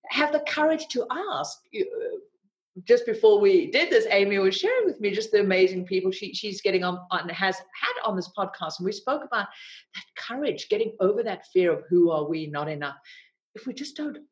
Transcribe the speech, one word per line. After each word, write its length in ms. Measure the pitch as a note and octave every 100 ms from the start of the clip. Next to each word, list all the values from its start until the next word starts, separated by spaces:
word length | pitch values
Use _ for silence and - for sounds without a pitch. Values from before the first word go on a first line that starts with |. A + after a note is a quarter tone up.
| -
Have 240 | - D4
the 80 | D4+ D4+
courage 380 | - D4+ D#4 -
to 160 | B3 A#3+
ask. 480 | C#4 G4+ C3+ - - _
You, 120 | G#4+ - - - - G#4 _ _ _ _ F#3
just 200 | F3+ A#3+
before 340 | A#3 A3 A3 G#3
we 320 | G3+ F#3 -
did 200 | A#3+ E4+
this, 160 | A3+ A3
Amy 300 | G3+ G3+ G3+
was 180 | F#3+ F#3+
sharing 300 | G#4 B4+ G4+
with 120 | -
me 120 | G3+
just 200 | G3+ A3
the 100 | G#3
amazing 440 | G3 F#3 F#3 F#3
people 260 | F3+ F#3 F#3
she, 220 | F#3+ G3
she's 300 | - G#3 F#3+
getting 220 | G#3 F3+
on, 160 | F3+ F3+ -
on, 180 | F3+ E3+
has 280 | E3+ F#3+ F#3
had 360 | - - - B4 A3
on 80 | F#3
this 140 | F3
podcast. 440 | - F#3+ - D#3+ -
And 80 | F#3
we 60 |
spoke 320 | G3 - D4 D4
about 220 | A3+ G3 - - - _
that 100 | - - -
courage, 520 | - B3 C#4+ D3 -
getting 260 | G#3 A3 -
over 220 | F#3+ G#3
that 220 | A3+ F#3 -
fear 180 | F#3 F3
of 120 | D#3 -
who 200 | F3 E3+
are 140 | D#3
we, 220 | D3 D#3+ D3+
not 220 | D3 D3+
enough. 260 | D3 C#3+ C#3 - - _ _ _
If 120 | A3 C4
we 80 |
just 220 | C4 D4 -
don't 220 | D4+ - -